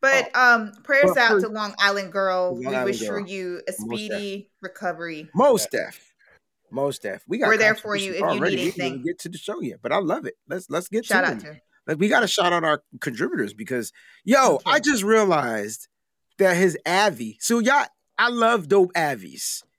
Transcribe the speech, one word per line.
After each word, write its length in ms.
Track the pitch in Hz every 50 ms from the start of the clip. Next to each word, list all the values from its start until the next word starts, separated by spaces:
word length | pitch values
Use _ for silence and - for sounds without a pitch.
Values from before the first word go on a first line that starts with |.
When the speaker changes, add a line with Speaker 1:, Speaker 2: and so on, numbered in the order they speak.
Speaker 1:
But, 300 | - 262 269 269 247 - -
Speaker 2:
Oh. 200 | 240 254 247 240
Speaker 1:
um, 180 | 226 214 208 - - -
prayers 260 | - 285 269 285 285 269
Speaker 2:
But 40 | 269
Speaker 1:
out 100 | 240 226
Speaker 2:
first, 140 | 220 202 185
Speaker 1:
to 40 | 220 214
Long 220 | 214 214 202 196 -
Island 320 | 202 202 196 202 196 185 165
girl. 420 | 196 190 190 185 185 180 180 -
Speaker 2:
Long 40 | 120
Speaker 1:
We 60 | 127 131
Speaker 2:
Island 160 | 139 127 127
Speaker 1:
wish 160 | 123 123 110 110
for 140 | 107 101 104
Speaker 2:
girl. 100 | 101 175
Speaker 1:
you 320 | 196 190 185 180 175 175 - -
a 40 | 185 -
Speaker 2:
Most 0 |
Speaker 1:
speedy 560 | 214 220 220 214 214 214 214 202 202 202 190 202
Speaker 2:
def. 80 | 196 _ _ _
Speaker 1:
recovery. 680 | - 185 - - - 180 170 160 170 170 160 151 156 156 _
Speaker 2:
Most 360 | 180 254 294 254 196 - - -
def. 400 | 110 85 - - - _ _ _ _ _ _ _ _ _ _ _ _ _ _
Most 320 | - 127 139 143 135 - -
def. 200 | 104 95 - _
We 120 | - - 233
got 100 | - -
Speaker 1:
We're 80 | 220
there 180 | 214 220 214 214
for 220 | 214 - 214 208
you 160 | 202 196 196 180
Speaker 2:
contributions 20 |
Speaker 1:
if 60 | -
you 60 | - 170 165 160
Speaker 2:
already. 160 | 151 180 196
Speaker 1:
need 60 | - -
Speaker 2:
We 80 | 170
didn't 80 | - 170
even 80 | 175 170 165
Speaker 1:
anything. 120 | - 247
Speaker 2:
get 140 | - 349 _
to 80 | - 170
the 100 | 180 175
show 220 | - - 208 349
yet, 180 | 226 131 - 101 _
but 100 | 123 143
I 60 | 185
love 260 | 202 151 180 302 -
it. 100 | - - _ _ _
Let's, 220 | - 180 - -
let's 180 | - 165 175 -
get 160 | - 220 240
Speaker 1:
Shout 200 | - 208 185 180
Speaker 2:
to 60 | 170
Speaker 1:
out 0 | 147
Speaker 2:
them. 80 | 110
Speaker 1:
to 60 | - 151 156
him. 60 | - _ _ _ _ _ -
Speaker 2:
Like, 100 | 156 147
we 80 | 180 214
gotta 200 | 262 254 233 180
shout 240 | - - 185 175 175
out 100 | 175 160
our 180 | 160 151 143 _ _ - 131
contributors 520 | - - 123 110 151 247 359 202 120 98 -
because, 380 | - 110 - 131 123 113 - _ - _ - - _ _
yo, 300 | 180 233 277 269 233 160
Speaker 1:
Okay. 140 | 135 - -
Speaker 2:
I 80 | 262 302
just 220 | 214 285 294 233 190
realized 840 | 202 220 220 214 196 175 151 135 123 113 107 101 107 113 - - _ _ _ _ _ _ _ _ _ _ _
that 180 | 196 190 180
his 220 | 170 190 185 156 - _
Avi. 520 | 151 175 190 208 214 160 113 123 110 107 _
So 180 | - - 233 240
y'all, 280 | 226 233 277 294 - - _ _ _ _ _ -
I 100 | 214 240
love 400 | 247 233 226 226 240 226 175 143
Dope 240 | 196 202 185 180 -
Avies. 680 | 175 165 147 139 113 92 82 67 - - - - - - _ _